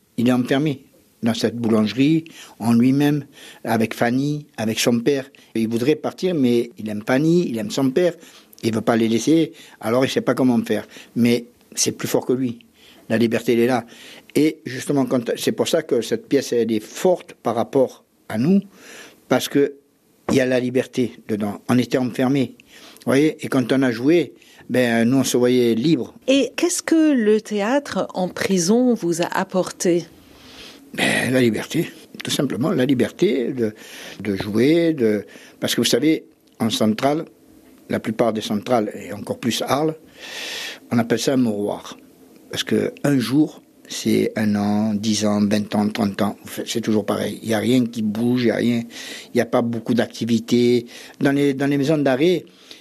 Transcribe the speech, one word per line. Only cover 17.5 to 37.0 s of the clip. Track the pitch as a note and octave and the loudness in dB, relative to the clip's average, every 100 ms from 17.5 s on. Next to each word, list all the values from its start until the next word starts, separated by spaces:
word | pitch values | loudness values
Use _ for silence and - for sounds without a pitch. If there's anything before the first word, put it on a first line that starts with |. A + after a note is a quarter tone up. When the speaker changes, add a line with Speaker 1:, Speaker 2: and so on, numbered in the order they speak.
Speaker 1:
rapport | A2+ A2+ C#3 B2 - _ _ - | -2 0 0 0 -2 _ _ -8
à | A2 | 0
nous, | C#3+ G3 - - - - - - - | 4 2 2 -12 -20 -20 -20 -10 -2
parce | B2+ - | -2 0
que | C#3 C#3+ - _ _ _ _ - | 2 2 -2 _ _ _ _ 0
il | C3 | 2
y | |
a | B2+ | 2
la | B2+ | 0
liberté | B2 B2+ - - A#2 - - | 0 -2 -2 -2 -2 -4 -6
dedans. | G#2+ G#2 G2 - | -4 -4 -6 0
On | B2 | 0
était | A#2 C#3 | 2 0
enfermés, | B2 G2 B2+ C#3 A#2+ - | -2 0 0 0 -2 -6
vous | - - - - - | -20 -20 -20 -8 0
voyez, | C3 D#3 - A2+ | 2 2 0 -2
et | |
quand | C3+ A2+ | -2 0
on | C3+ | 0
a | C3 | 0
joué, | A2+ C3 F3 C3 - _ - - | 0 2 2 0 -8 _ -20 -4
ben, | B2 A#2+ A#2 A#2 | 0 2 2 4
nous, | C3+ | 2
on | |
se | C3 B2 | 2 2
voyait | B2 B2+ A#2 A2+ | 4 4 2 2
libre. | D3 C#3+ A2 - - | 2 0 -2 -6 0
Speaker 2:
Et | C#4 B3 - | 2 2 0
qu'est-ce | F4 - | -2 -2
que | - D#4+ D#4 | 0 2 4
le | C4+ G#3 G#3+ | 2 2 2
théâtre | - G#3 G3+ C#4+ C#4+ G3 - - | 0 -4 0 -2 -2 -4 -4 -4
en | F3 | -4
prison | - - F#3+ E3 A#3 B3+ A3+ | -2 0 0 2 2 2 2
vous | E3+ E3 | 0 -2
a | F3 | -2
apporté ? | - F#3+ F#3 E3+ - F#3 E3+ D#3+ - - - - - - - - | -2 -2 -2 -2 -2 0 0 -2 -16 -20 -20 -20 -20 -20 -20 -12
Speaker 1:
Ben, | - - G#2+ A#2+ | -4 -2 0 0
la | B2+ | 2
liberté, | A#2+ G#2+ - D3 E3+ - - - | 2 0 -4 -4 -4 -8 -20 -12
tout | - | -6
simplement, | - C#3 G2 D3 | -2 -2 -2 -2
la | D#3 | 0
liberté | B2+ B2+ G#2+ - F#3 C4 - | 2 2 0 0 0 0 -2
de, | C3 G#2+ - - - - - | -2 -4 -4 -16 -18 -18 -10
de | G2+ G2 | -4 -4
jouer, | G#2+ G#2+ C3+ E3+ E3 | -2 2 4 4 2
de, | D3+ A2 G#2 - - - - | 2 0 0 -4 -16 -20 -8
parce | A#2+ | -4
que | - | 0
vous | A2+ | 2
savez, | A#2+ D3+ D#3 - _ _ - | 2 2 0 -4 _ _ -4
en | A2+ | -4
centrale, | - A2 G#2+ | 0 0 2